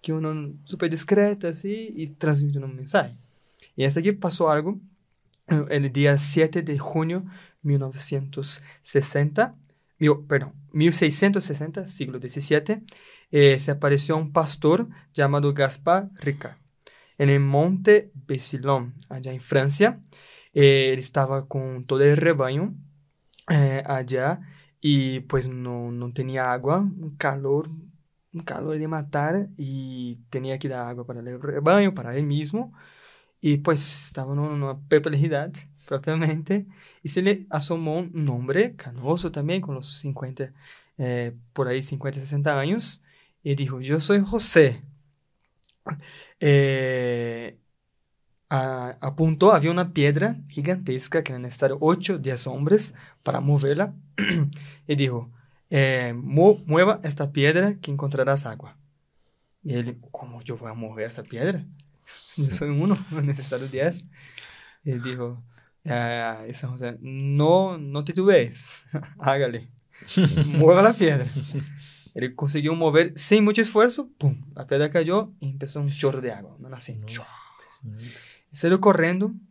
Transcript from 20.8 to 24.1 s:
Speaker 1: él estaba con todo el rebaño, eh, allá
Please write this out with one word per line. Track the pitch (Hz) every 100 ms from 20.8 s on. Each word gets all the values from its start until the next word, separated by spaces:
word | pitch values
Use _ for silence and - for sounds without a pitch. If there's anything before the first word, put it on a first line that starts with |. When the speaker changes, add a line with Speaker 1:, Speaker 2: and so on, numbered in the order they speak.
| 135
Speaker 1:
él | 131
estaba | 127 - 135 139 135
con | 139 131 127 123
todo | 135
el | 143 147
rebaño, | 165 156 131 139 190 - - _ _ _ _ - -
eh, | 156 139 135 139
allá | 135 127